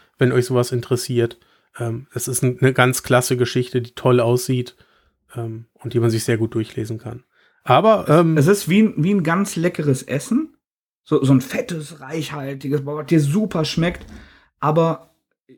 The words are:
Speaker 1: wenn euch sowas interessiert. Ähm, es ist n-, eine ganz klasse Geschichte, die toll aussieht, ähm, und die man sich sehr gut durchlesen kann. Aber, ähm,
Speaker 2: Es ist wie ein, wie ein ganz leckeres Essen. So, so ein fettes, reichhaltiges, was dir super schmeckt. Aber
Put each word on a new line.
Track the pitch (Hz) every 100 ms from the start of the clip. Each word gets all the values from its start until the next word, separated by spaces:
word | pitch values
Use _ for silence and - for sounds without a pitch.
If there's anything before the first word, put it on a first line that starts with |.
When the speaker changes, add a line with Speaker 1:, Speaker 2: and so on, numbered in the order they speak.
| _ _
Speaker 1:
wenn | 131
euch | 127 123
sowas | 127 120
interessiert. | 120 - 123 - 120 113 - _ _ _ -
Ähm, | 120 117 135
es | 117 -
ist | 123
n-, | 127 123
eine | 131
ganz | 131 127 -
klasse | - 127 - 123
Geschichte, | 120 127 123 123
die | 113 -
toll | 127 120
aussieht, | 117 123 - 127 123 _ _ _ _ _ _ 120
ähm, | 113 110 -
und | _ 117
die | 120
man | 117
sich | 110 -
sehr | 113
gut | 110
durchlesen | 113 110 - 110 113
kann. | 110 120 _ _ _ _
Aber, | - 135 214 208 -
ähm, | 156 165 160
Speaker 2:
Es | 147
ist | 202 151
wie | 196
ein, | 220 -
wie | 175
ein | 202
ganz | 160 175 196 170
leckeres | 175 175 147 135
Essen. | - 139 - 247 311 _ _ _ _ _
So, | _ 151
so | 135
ein | 135
fettes, | - - - 165 147 -
reichhaltiges, | 131 160 139 151 139 139 135 143 139
was | 151 139
dir | 165
super | 143 185 214 170
schmeckt. | 151 - 117 - - - - _ _ _
Aber | 151 156 165 156 _ _ _ _ _